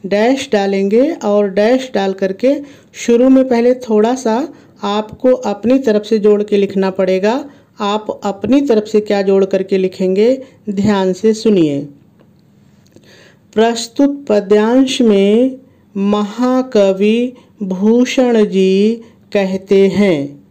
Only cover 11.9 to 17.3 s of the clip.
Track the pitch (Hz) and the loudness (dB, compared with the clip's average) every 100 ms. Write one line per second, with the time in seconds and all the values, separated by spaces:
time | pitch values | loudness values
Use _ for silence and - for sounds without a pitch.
11.9 | - _ _ _ _ _ _ _ _ _ | -18 _ _ _ _ _ _ _ _ _
12.9 | _ _ - - _ _ 208 226 233 - | _ _ -20 -20 _ _ 0 0 -2 -8
13.9 | - 277 285 - 208 196 208 220 254 262 | -2 -2 -2 -2 -2 2 2 4 2 0
14.9 | - 233 202 196 220 262 262 _ _ _ | 0 2 4 2 2 0 -4 _ _ _
15.9 | 202 202 208 202 226 247 254 262 214 196 | -4 -2 -2 -4 -4 -2 0 0 2 2
16.9 | 190 208 226 247 | 2 0 0 -2